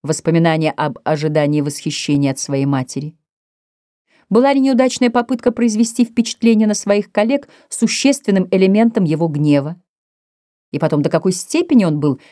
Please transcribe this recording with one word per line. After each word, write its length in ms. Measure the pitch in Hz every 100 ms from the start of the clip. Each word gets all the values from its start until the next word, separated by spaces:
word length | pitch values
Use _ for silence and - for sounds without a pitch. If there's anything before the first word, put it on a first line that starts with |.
воспоминания 680 | 143 156 - 165 165 160 156
об 280 | - 151 120
ожидании 580 | - 156 156 151 147 151
восхищения 680 | 147 143 156 143 - 143 139
от 80 | 135
своей 260 | - 139 139
матери? 500 | 139 127 139 151 - _ _ _ _ _ _ _ _ _ _ -
Была 240 | 214 269
ли 60 | 277
неудачная 500 | 269 247 262 - 247
попытка 420 | 240 240 247 247
произвести 540 | 233 233 214 226 - 233
впечатление 640 | - 220 - 226 220 220
на 60 |
своих 380 | 208 - 208 202
коллег 380 | - 226 277 - _ -
существенным 760 | - 226 - 277 277 - 196 180
элементом 520 | 190 190 202 233 226
его 240 | 170 156 170
гнева? 540 | 143 151 143 143 170 _ _ _ _ _ _ _ _ _
И 80 | 143
потом, 220 | 156 151
до 80 | 151
какой 240 | 165 185
степени 520 | 185 - 311 359 269 180
он 140 | 151
был 220 | 147 131 _